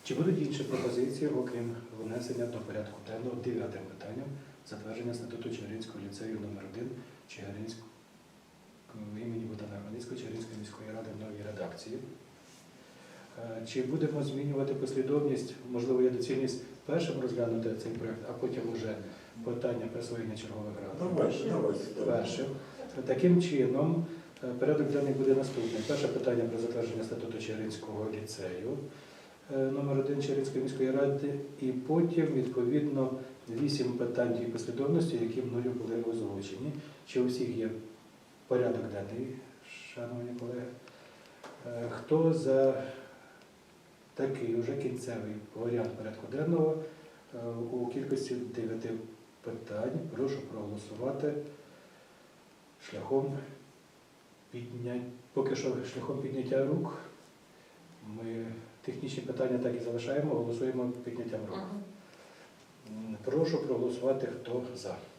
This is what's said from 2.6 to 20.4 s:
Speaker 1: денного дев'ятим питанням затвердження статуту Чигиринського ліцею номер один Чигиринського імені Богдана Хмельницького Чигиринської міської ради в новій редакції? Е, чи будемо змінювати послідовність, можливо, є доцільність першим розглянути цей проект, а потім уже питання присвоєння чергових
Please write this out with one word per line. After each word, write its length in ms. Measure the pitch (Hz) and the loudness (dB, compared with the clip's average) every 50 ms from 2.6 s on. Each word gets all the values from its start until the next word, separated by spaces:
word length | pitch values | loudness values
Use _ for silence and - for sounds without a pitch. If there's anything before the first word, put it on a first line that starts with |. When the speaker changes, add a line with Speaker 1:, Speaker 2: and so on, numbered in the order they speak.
| 107 - 127 107 107 - - - - - | -6 -6 -4 -4 -4 -6 -8 -12 -10 -8
Speaker 1:
денного 280 | 110 113 123 127 120 - - | -8 -4 -4 -4 -4 -2 -2
дев'ятим 380 | 123 117 - - - - - 92 - - - | -2 0 0 -2 -2 -6 -8 -10 -10 -12 -12
питанням 280 | - - 110 127 139 147 139 - - - - - - - | -10 -8 -8 -6 -6 -6 -8 -10 -12 -14 -20 -20 -16 -14
затвердження 440 | 104 104 110 110 107 117 117 120 117 | -12 -10 -8 -8 -6 -4 -4 -4 -4
статуту 360 | 117 117 - 117 - - 120 113 | -4 -6 -8 -8 -8 -6 -6 -6
Чигиринського 440 | 104 104 104 110 113 110 - - 104 98 98 | -6 -6 -6 -6 -8 -8 -8 -10 -10 -10 -10
ліцею 240 | - - 113 110 110 101 | -10 -8 -6 -6 -4 -4
номер 240 | 101 101 101 98 98 95 101 | -6 -6 -8 -8 -10 -10 -8
один 160 | 113 123 131 - - - - - - - - | -6 -6 -6 -6 -10 -12 -16 -18 -20 -20 -18
Чигиринського 600 | - 107 98 101 104 107 110 113 117 113 - - - - - - - - - - - - - - - - - - - - - - - 110 107 104 104 107 | -14 -12 -10 -10 -8 -8 -8 -8 -8 -10 -14 -18 -20 -20 -20 -20 -20 -20 -20 -20 -20 -20 -20 -20 -20 -20 -20 -20 -20 -20 -20 -18 -14 -12 -10 -10 -8 -8
імені 180 | 117 120 117 113 113 | -6 -4 -4 -4 -4
Богдана 340 | 110 107 101 104 104 101 101 | -6 -6 -8 -8 -8 -8 -10
Хмельницького 360 | 101 104 110 120 120 - 127 123 | -8 -8 -8 -8 -8 -8 -8 -8
Чигиринської 380 | 123 113 113 113 113 110 110 107 | -8 -6 -6 -6 -8 -8 -8 -10
міської 300 | 104 104 - - 107 107 110 | -10 -10 -10 -12 -10 -10 -8
ради 140 | 113 110 107 104 104 | -8 -8 -8 -8 -8
в 40 | 107 | -8
новій 200 | 110 104 104 104 104 | -8 -8 -8 -8 -8
редакції? 460 | 104 - - 170 - - - 110 113 131 143 - - - - - - - - - - - - - - - - - - - - - - - - - - - | -6 -6 -6 -6 -6 -10 -10 -8 -8 -8 -8 -10 -12 -14 -18 -20 -20 -20 -20 -20 -20 -20 -20 -20 -20 -20 -20 -20 -20 -20 -20 -18 -18 -18 -18 -16 -14 -12
Е, 260 | 113 117 113 113 113 - | -8 -8 -6 -6 -6 -4
чи 140 | - 135 | 0 0
будемо 420 | 123 123 147 170 160 143 151 147 139 | 0 2 2 2 2 2 2 0 0
змінювати 500 | - 131 135 143 143 139 139 139 139 135 | 0 -2 -2 -2 0 0 0 2 0 0
послідовність, 800 | 123 - 127 135 139 131 135 147 147 143 143 131 123 123 - - - - 123 | 0 0 0 0 0 2 4 4 4 4 4 2 2 0 -4 -8 -10 -8 -4
можливо, 300 | 123 120 120 131 131 127 | -2 -2 2 4 6 6
є 80 | 127 127 | 6 6
доцільність 520 | 127 120 - - 131 127 135 123 - - - - - - - | 6 4 0 0 2 2 2 0 0 -2 -6 -10 -14 -12 -4
першим 360 | - 147 170 - - 135 135 | 0 2 2 2 2 0 0
розглянути 540 | 127 120 113 120 117 113 113 113 113 113 110 - - | 0 0 0 2 2 2 2 2 2 0 -2 -2 -4
цей 80 | 117 | -4
проект, 280 | 113 - - 113 110 107 - - | -4 -4 -2 -4 -4 -4 -6 -8
а 40 | 123 | -4
потім 280 | - 131 120 120 127 117 117 113 | -2 -2 -2 0 0 -2 -2 -2
уже 200 | 117 110 110 110 101 95 - - - - - - 113 113 | -2 -2 -2 -4 -4 -6 -10 -12 -14 -16 -16 -12 -8 -4
питання 420 | 127 117 117 - - 117 - 110 113 - | -4 -2 0 0 0 0 0 -2 -4 -4
присвоєння 420 | 117 117 - 120 117 110 107 104 | -4 -4 -4 -4 -4 -4 -4 -4
чергових 360 | - | -6